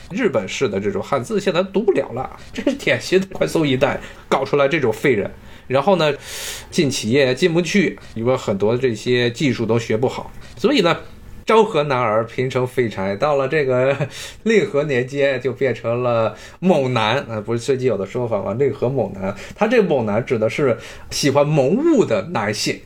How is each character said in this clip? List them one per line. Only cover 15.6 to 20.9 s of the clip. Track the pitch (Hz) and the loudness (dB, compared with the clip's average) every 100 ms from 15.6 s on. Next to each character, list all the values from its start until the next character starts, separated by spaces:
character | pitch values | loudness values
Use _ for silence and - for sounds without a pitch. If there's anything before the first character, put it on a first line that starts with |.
| 131 | -2
成 | 117 117 120 | 0 -2 0
了 | 123 117 110 - - - | 0 2 0 -2 -18 -2
猛 | 180 156 131 | 2 4 2
男， | 120 107 135 117 | 2 2 0 -2
呃， | 110 | -6
不 | 104 | -4
是 | 117 | -2
最 | 117 127 | 0 2
近 | 127 | 2
有 | 98 | 0
的 | |
说 | 95 127 120 | -2 -4 -2
法 | 104 | -2
吗？ | 98 113 | -2 0
令 | 139 | 0
和 | - 120 | 0 -2
猛 | 135 98 | 0 -2
男， | 98 95 101 - | -4 -6 -6 -8
他 | - 214 | -2 0
这 | 240 | 2
个 | |
猛 | 185 139 | 2 2
男 | 110 104 127 | 0 -2 0
指 | 117 | 0
的 | 110 | 0
是 | - 139 110 - | 0 0 0 -4